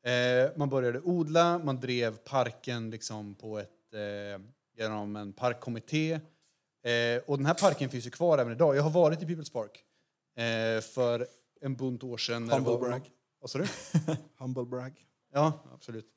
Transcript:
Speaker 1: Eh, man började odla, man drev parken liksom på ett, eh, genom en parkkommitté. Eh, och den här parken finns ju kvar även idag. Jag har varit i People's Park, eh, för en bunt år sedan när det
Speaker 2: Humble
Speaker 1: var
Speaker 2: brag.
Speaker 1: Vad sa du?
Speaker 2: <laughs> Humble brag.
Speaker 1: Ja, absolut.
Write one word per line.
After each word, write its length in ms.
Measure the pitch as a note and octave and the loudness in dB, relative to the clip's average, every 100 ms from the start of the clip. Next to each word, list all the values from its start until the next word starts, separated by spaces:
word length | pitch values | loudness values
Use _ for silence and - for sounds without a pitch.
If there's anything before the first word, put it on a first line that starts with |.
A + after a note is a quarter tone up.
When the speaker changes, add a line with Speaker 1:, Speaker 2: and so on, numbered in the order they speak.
Speaker 1:
Eh, 460 | B2 B2 B2 B2+ C3 | 0 2 4 4 4
man 140 | - C#3+ | 2 0
började 320 | C3+ B2 B2 | 2 0 0
odla, 560 | F3 F3 D#3 D#3+ E3+ F3 | 0 0 4 4 4 2
man 220 | D3+ C3 | -2 -2
drev 380 | B2 B2 A#2 G#2+ | -2 0 0 -4
parken 720 | - C#3 A#2 - - A#2+ A2+ | -2 0 0 -4 -6 -6 -6
liksom 460 | A2 - G#2+ G#2 | -8 -10 -8 -10
på 240 | G2 A2 G#2+ | -12 -10 -10
ett, 340 | G2 _ _ | -10 _ _
eh, 480 | G#2+ G#2 G2+ G2+ G2 G#2 _ _ A#2 | -8 -6 -6 -8 -12 -14 _ _ -6
genom 380 | A2 G#2+ G#2 | -4 -4 -6
en 180 | G#2 G#2 | -6 -10
parkkommitté. 800 | - B2 A#2 - A#2 - D3+ D#3 D#3+ D#3 _ _ _ _ _ | -2 -2 -2 -6 -8 -4 -2 0 -2 -8 _ _ _ _ _
Eh, 380 | A#2+ A#2+ A#2+ A#2+ | 0 2 2 0
och 120 | - C#3+ | -2 0
den 80 | |
här 80 | C#3 | 2
parken 360 | F3 G3 D3 C3+ | 4 4 4 -2
finns 160 | B2+ | -4
ju 40 | A#2 | -10
kvar 280 | - F3 D3 | 0 4 4
även 160 | A#2+ | 2
idag. 220 | A#2 D#3+ | 4 4
Jag 80 | C#3 | 6
har 60 | D3+ | 4
varit 320 | E3+ D#3 D#3+ | 6 4 4
i 40 | |
People's 260 | E3 E3 D3+ | -4 -6 -6
Park, 300 | A#2+ G#2 - _ _ _ _ _ - | -8 -8 -12 _ _ _ _ _ -4
eh, 360 | A#2 A2+ A2+ A2 | -2 0 0 0
för 460 | G#2+ C3 A#2+ A#2+ B2 _ _ _ | -2 0 2 2 -4 _ _ _
en 140 | C#3 | -8
bunt 280 | B2 C3 B2 | -4 -4 -4
år 140 | B2+ A#2 | -8 -6
sedan 280 | - A#2 | -4 -4
när 40 | A#2 | 0
det 60 | |
Speaker 2:
Humble 160 | A#2 B2 | 2 2
Speaker 1:
var 80 | A#2+ | 0
Speaker 2:
brag. 320 | B2 C3 - _ _ _ | 0 -4 -8 _ _ _
Speaker 1:
Vad 80 | C3+ | -8
sa 100 | C3+ | -4
du? 80 | G3 - - E3 | -4 -6 0 0
Speaker 2:
<laughs> 340 | D#3+ C#3 - _ | 0 -4 -6 _
Humble 260 | B2+ B2+ | -6 -6
brag. 400 | B2 B2+ C3 - _ _ _ | -6 -8 -10 -16 _ _ _
Speaker 1:
Ja, 200 | C#3 D#3 D#3 C3 | 2 2 0 -12
absolut. 320 | - - A2+ - | -18 -12 -12 -14